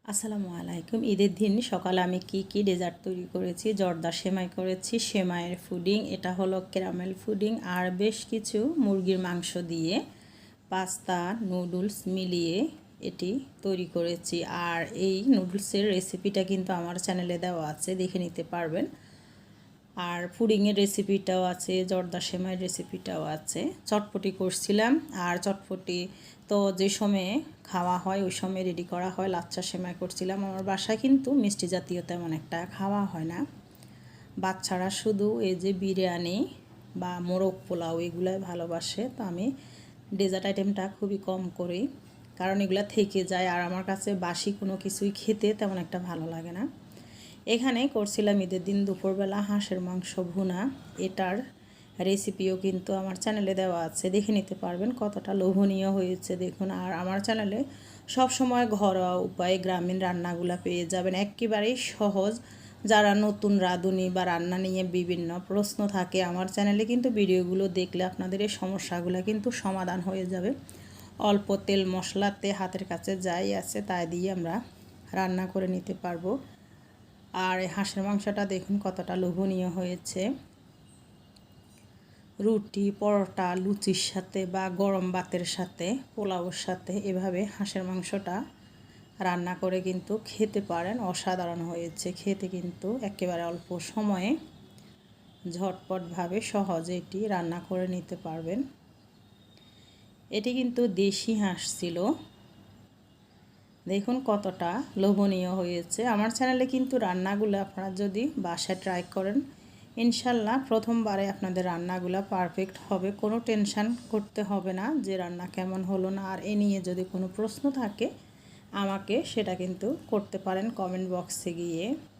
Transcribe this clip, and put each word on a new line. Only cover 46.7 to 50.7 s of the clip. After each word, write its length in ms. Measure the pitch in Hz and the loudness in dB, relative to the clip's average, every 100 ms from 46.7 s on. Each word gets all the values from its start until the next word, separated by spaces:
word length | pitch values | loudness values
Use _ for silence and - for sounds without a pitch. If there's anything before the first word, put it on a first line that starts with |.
| - - - - - - - - | -8 -20 -20 -20 -20 -20 -12 0
এখানে 340 | 233 262 233 277 | 2 4 2 2
করছিলাম 500 | 220 208 - 208 202 | 2 0 2 4 4
ঈদের 220 | 185 185 | 2 -2
দিন 140 | 180 202 196 | 0 2 2
দুপুরবেলা 540 | 185 190 190 196 202 | 0 0 0 0 0
হাঁসের 380 | 208 208 202 185 | 2 0 0 -2
মাংস 300 | 180 185 - - 180 | -2 -4 -4 -4 -2
ভুনা। 340 | 180 190 180 254 | 0 0 0 -2